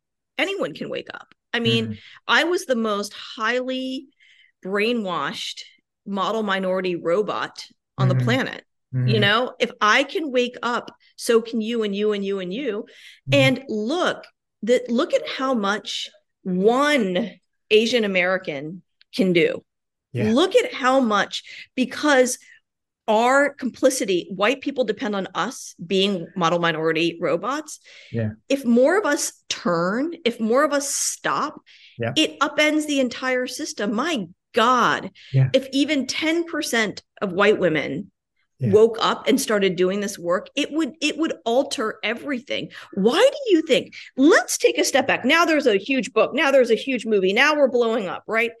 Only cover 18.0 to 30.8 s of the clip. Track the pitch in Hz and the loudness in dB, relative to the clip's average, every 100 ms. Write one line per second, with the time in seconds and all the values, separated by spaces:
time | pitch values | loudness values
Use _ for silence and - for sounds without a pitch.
18 | 208 185 180 185 170 139 156 185 _ _ | 0 0 0 0 -4 -8 -10 -12 _ _
19 | _ - 190 175 151 - - _ _ _ | _ 0 2 4 2 0 -10 _ _ _
20 | _ - 214 247 370 466 508 - 254 269 | _ -2 2 2 4 2 0 -2 2 2
21 | 226 202 - - - - - 262 254 - | 4 2 0 -6 -14 -20 -8 -4 -4 -2
22 | 302 262 247 - - - _ _ _ _ | 2 4 4 -2 -12 -20 _ _ _ _
23 | - 214 240 277 285 - 226 - 269 262 | 0 2 4 4 2 -2 -8 0 2 2
24 | 202 175 - 180 208 277 285 247 220 208 | 0 -2 -2 -2 0 0 -4 -4 -4 -4
25 | 247 196 185 170 196 - - - 170 190 | -4 -4 -6 -6 -6 -8 -16 -14 -2 0
26 | 202 185 165 180 165 175 170 156 160 160 | 0 -2 -6 -2 0 2 0 0 -2 0
27 | 170 170 165 175 220 302 302 - - - | -2 -2 -2 -2 -2 -6 -8 -18 -20 -20
28 | - 113 107 - - 277 240 233 277 370 | -10 -6 -6 -6 -4 -2 2 4 4 4
29 | 302 285 - - - - 247 170 175 226 | 0 -2 -4 -8 -12 -6 -2 0 0 -2
30 | 330 - 240 233 220 254 302 285 | -4 -4 -4 -2 0 2 2 0